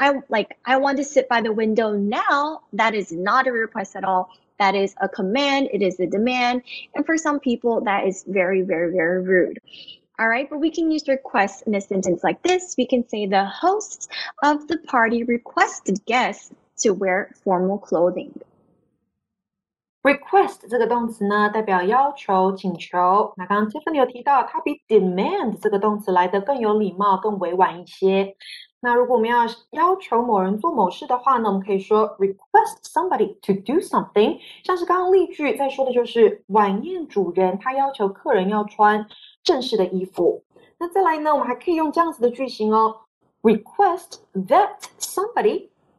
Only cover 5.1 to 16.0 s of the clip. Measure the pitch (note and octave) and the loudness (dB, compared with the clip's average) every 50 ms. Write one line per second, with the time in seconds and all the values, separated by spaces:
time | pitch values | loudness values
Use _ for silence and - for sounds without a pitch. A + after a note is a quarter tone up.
5.1 | - - F#3+ F#3 G#3 C4+ C#4+ C#4 C#4 C#4 C#4 - - G3 G3+ F#3 F3+ - F#3 D#3+ | -4 -4 -4 -2 0 0 0 0 0 0 0 -2 -2 -2 -2 -2 -2 -2 -4 -2
6.1 | G3 G3+ A3 B3 B3+ B3+ B3 B3 B3 B3+ B3 - - - - - - C#4+ D4 - | -2 0 0 0 0 0 0 0 -2 -2 -6 -10 -14 -18 -16 -8 -6 -4 -2 0
7.1 | D#4+ D#4 - D#4 D4 C#4 - C4 A#3 A#3 - A#3+ A3+ G#3+ A3 A3 G3 G3+ - F#3+ | -2 0 0 -2 -2 -2 0 -2 -2 0 0 -2 -2 0 0 0 0 0 0 -2
8.1 | F#3 - - - F#3+ G3+ F3+ F3+ G3 F#3+ F#3 F#3+ F3+ D#3+ F3 E3+ E3+ F3+ D#3+ E3+ | -4 -4 -6 -4 -2 0 0 2 0 0 0 0 -2 -2 -2 -2 0 0 0 0
9.1 | F3+ F#3 F#3 F#3 F#3+ F3+ E3 - - - - _ - - - - - - _ _ | 0 -2 0 2 2 2 2 2 -2 -8 -16 _ -20 -20 -20 -20 -20 -20 _ _
10.1 | _ - A3 A3+ A3+ A#3+ C#4+ C#4+ D4+ D4 D4 D#4+ D#4+ - E4 D#4+ D#4 D4+ - - | _ -4 -2 0 0 -2 -2 -6 -4 -4 -2 -2 -2 -2 -2 -2 -2 -2 -2 -2
11.1 | C4+ C4+ - - - A#3+ G3 G3+ - - - - G#3 G3 G3 - G3+ F#3+ F#3 F#3 | -2 -2 -4 -4 -2 0 0 -2 -4 -8 -8 -6 -4 -4 -4 -4 -4 -2 -2 -2
12.1 | F3 F3 - F3+ F#3 - - E4+ F#4 F#4 F4+ - - - B3+ B3 - B3 A#3+ - | -2 -2 0 -2 -2 -2 0 0 0 0 -2 -4 -4 -4 -2 0 0 -2 -2 -2
13.1 | - G#3+ G#3 F#3+ G3+ F#3+ G3 G3 - - - F4 G4 G#4+ - - - - - - | -6 -6 -4 0 0 0 0 -2 -4 -2 0 0 0 0 -2 -8 -12 -16 -16 -14
14.1 | - - - - - - - D4 D4+ D4 D4+ - E4 D#4+ - - - B3 A3+ A3+ | -12 -12 -12 -12 -6 -2 0 0 2 0 -2 -6 -6 -6 -4 -2 0 2 2 2
15.1 | A3+ A#3 A#3 B3 A#3+ A#3+ - - - - F#4+ G#4 - - - - F#3+ G#3 | 2 0 0 0 -2 -2 -4 -4 -2 0 0 0 -2 -4 -4 -4 -4 -2